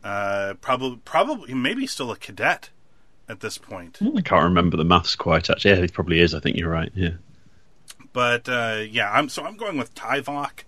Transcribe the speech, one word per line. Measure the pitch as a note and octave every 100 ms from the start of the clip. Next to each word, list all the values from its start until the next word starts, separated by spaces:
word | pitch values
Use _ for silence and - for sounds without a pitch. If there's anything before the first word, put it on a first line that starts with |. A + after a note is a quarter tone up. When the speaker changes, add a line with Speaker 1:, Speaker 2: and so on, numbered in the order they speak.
Speaker 1:
Uh, | G2+ G2+ G2+ G2+ G2 F#2+
probably, | - B2 C3 A#2+
probably, | - D#3+ A3+ C#4 B2
maybe | C3 B2+ A#3 C4+
still | - B2+
a | G#2+
cadet | - G2 B2 - - - - - - - -
at | A2
this | A2 -
point. | - F#2+ E2+ -
Speaker 2:
Mm. | G#3 D4
Speaker 3:
I |
can't | D#3 F2+ E2
remember | F2+ E2+ E2
the | E2+
maths | F2+ - -
quite, | - E2 -
actually. | - G2+
Yeah, | F#2+
he | F2
probably | - E2+ E2
is. | F2
I | D#2+
think | - -
you're | E2
right, | E2 E2 F#2+
yeah. | F2 E2+ - - - - - - - - -
Speaker 1:
But, | B2 B2 A#2+ B2
uh, | B2 A#2 A2 G#2+
yeah, | A2+ G#2
I'm, | A2+ D3+
so | -
I'm | D#3 G3+
going | G#3+ D#3+
with | B2 -
Tyvok | A2+ C#3 C3 C#3+ C#3+ -